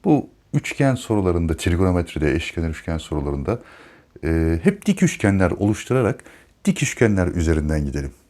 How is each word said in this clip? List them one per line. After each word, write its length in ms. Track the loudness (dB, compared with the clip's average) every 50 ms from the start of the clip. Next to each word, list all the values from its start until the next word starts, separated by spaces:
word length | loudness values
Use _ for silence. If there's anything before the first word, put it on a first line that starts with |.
| 4
Bu 260 | 4 2 2 2 -6 _ _ _ _ -4
üçgen 400 | -4 -4 -4 -2 0 2 2 2
sorularında, 640 | -2 -2 -2 -2 0 2 2 2 2 0 0 -2
trigonometride, 760 | -2 0 0 2 2 2 2 2 0 -2 -2 -4 -2 0 0 0
eşkenar 340 | 0 -4 -4 -6 -4 -4 -4
üçgen 300 | -6 -8 -8 -6 -6 -6
sorularında, 640 | -6 -6 -6 -4 -4 -4 -6 -4 -4 -4 -6 -6 -8 -20 -20 -20 -20 -20 -20 -20 _ _ _ -8 -4
e, 360 | -2 0 0 2 0 0 2
hep 240 | 0 0 -2 0 -2
dik 160 | -2 0 2
üçgenler 480 | 2 0 0 0 0 2 4 4 2 2
oluşturarak 760 | 2 0 0 0 0 -2 -2 -2 0 2 2 0 -2 -4 -10 -20 -20 -20 _ _ _ _ _
dik 180 | -2 0 0
üçgenler 440 | -2 -4 2 2 2 4 4 2 0
üzerinden 580 | 0 0 0 2 2 2 2 2 0 -2 -2 -2
gidelim. 280 | -2 -4 -6 -8 -8 -12 _ _